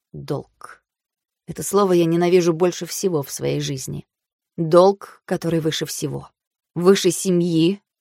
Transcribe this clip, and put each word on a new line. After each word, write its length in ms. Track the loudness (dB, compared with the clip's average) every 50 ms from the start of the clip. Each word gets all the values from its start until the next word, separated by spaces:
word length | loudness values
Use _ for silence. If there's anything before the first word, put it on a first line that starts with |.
| _ _
Долг. 720 | -18 -16 -10 -8 -8 -8 -8 -12 _ _ -20 -20 -20 _ _ _ _ _ _ _ _ _ _ _ _ _ _ -16
Это 160 | -14 -12 -8
слово 300 | -2 0 2 2 4 4
я 100 | 2 4
ненавижу 480 | 2 2 2 2 4 4 4 4 2
больше 340 | 0 2 0 0 0 -4 -10
всего 380 | -10 -8 -6 -4 -2 -2 -4 -4
в 80 | -6
своей 300 | -10 -6 -6 -4 -4 -4
жизни. 440 | -4 -6 -8 -8 -10 -10 -12 -14 -14 _ _ _ _ _ _ _ _ _ _ -6
Долг, 640 | -2 4 6 6 6 6 4 0 -6 -18 -20 _ _
который 380 | -8 -8 -6 -4 -4 -4 -2
выше 240 | -2 -2 -4 -4 -8
всего. 440 | -8 -8 -8 -8 -8 -8 -10 -12 -16 _ _ _ _ _ _ _ _ _
Выше 340 | 0 4 4 4 4 4 0
семьи 720 | 0 0 -2 0 0 0 0 2 2 2 2 2 2 -2 _ _ _ _